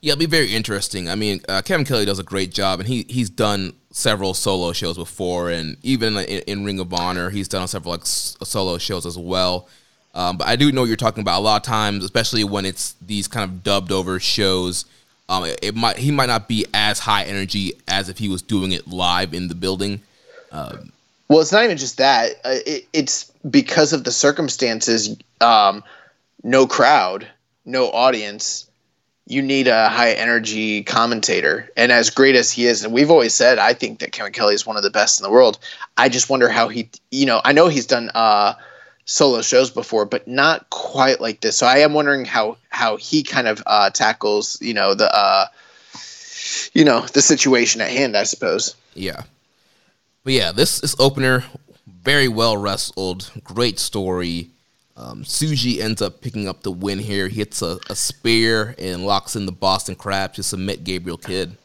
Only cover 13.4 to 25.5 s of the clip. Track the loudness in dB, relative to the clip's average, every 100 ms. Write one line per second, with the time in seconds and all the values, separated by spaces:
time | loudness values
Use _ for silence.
13.4 | -6 -6 0 0 0 -2 -2 -2 -2 0
14.4 | 0 0 -2 -6 -10 _ _ _ -4 -2
15.4 | -2 -6 -6 -2 -2 0 -2 0 0 0
16.4 | -2 -4 0 0 0 0 0 0 0 -6
17.4 | -4 -4 -4 -8 -4 -4 -4 -6 -4 -4
18.4 | -2 -2 -2 -4 -6 -2 0 0 -2 -4
19.4 | -6 -6 -4 -4 -4 -6 _ _ _ -20
20.4 | _ -12 -12 -14 -20 _ _ _ _ 4
21.4 | 6 4 2 0 -6 0 2 4 0 -4
22.4 | -4 -4 -4 -8 -4 -4 -2 -4 -8 _
23.4 | 2 2 2 2 2 2 -2 2 2 2
24.4 | -4 -2 -2 -2 0 0 -2 -8 _ _
25.4 | 6